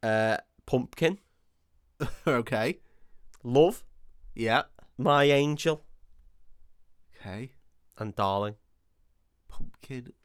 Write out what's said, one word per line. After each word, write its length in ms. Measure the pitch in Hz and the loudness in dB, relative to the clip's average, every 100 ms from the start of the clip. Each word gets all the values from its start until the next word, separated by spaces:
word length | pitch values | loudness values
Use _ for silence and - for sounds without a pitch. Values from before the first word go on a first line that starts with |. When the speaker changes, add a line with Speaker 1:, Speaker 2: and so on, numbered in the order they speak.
Speaker 1:
Uh, 360 | 110 110 110 - - _ - | -2 2 2 0 -6 _ -4
Pumpkin. 540 | 127 123 - 165 196 _ _ _ _ _ _ _ - | -2 -2 -2 -2 -2 _ _ _ _ _ _ _ -10
Speaker 2:
<laughs> 80 | - - - | -8 -4 0
Okay. 540 | 127 117 113 120 180 - - - - - - | 0 0 -2 -2 -4 -12 -20 -20 -20 -20 -14
Speaker 1:
Love. 400 | 120 131 170 - - - - - - - | 0 4 4 2 -10 -20 -20 -20 -16 -6
Speaker 2:
Yeah. 280 | 110 123 - - - - | 0 0 0 -10 -16 -2
Speaker 1:
My 260 | 120 143 143 | 2 4 6
Angel. 580 | 139 147 151 165 156 - - - - - - - - - - - - - - | 4 2 0 -2 -2 -6 -20 -20 -20 -20 -20 -20 -20 -20 -20 -20 -20 -20 -18
Speaker 2:
Okay. 340 | 101 95 131 - - _ _ - | -14 -12 -12 -18 -20 _ _ -12
Speaker 1:
And 180 | 107 98 | -8 -2
Darling. 380 | 98 98 104 107 _ _ _ _ _ _ _ _ - | -2 0 -4 -8 _ _ _ _ _ _ _ _ -10
Speaker 2:
Pumpkin, 640 | - - - - 131 123 - | -6 -6 -6 -14 -14 -16 -20